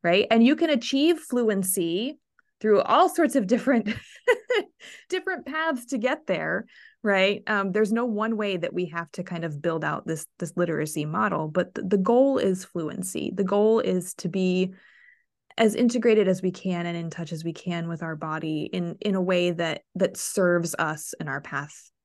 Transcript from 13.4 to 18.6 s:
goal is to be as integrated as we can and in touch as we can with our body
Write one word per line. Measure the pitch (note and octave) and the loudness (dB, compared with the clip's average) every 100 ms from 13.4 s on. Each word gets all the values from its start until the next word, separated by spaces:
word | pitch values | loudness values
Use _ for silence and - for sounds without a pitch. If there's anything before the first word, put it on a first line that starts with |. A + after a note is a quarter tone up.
goal | F#3+ G3+ G#3+ A3+ | 0 2 4 4
is | - F#3 F3 | 2 -2 -4
to | - F3 | -8 -4
be | F#3+ F#3 F#3 F#3 - _ _ - _ _ _ _ - | 0 2 2 0 -4 _ _ -20 _ _ _ _ 2
as | A3 | 2
integrated | G#3+ B3 A#3+ A#3 G#3+ F#3+ | 4 2 2 4 4 4
as | F#3 | 2
we | F#3 | -2
can | F3+ F#3+ F3 F3 | -4 -4 -4 -4
and | E3+ | -6
in | E3 | -8
touch | E3 D#3+ | -8 -10
as | D#3+ | -6
we | E3 | -8
can | D3+ F#3 E3+ E3+ | -6 -6 -4 -4
with | E3 | -6
our | E3 D3+ | -6 -6
body | D#3+ D#3 D#3+ D#3 | -6 -6 -4 -4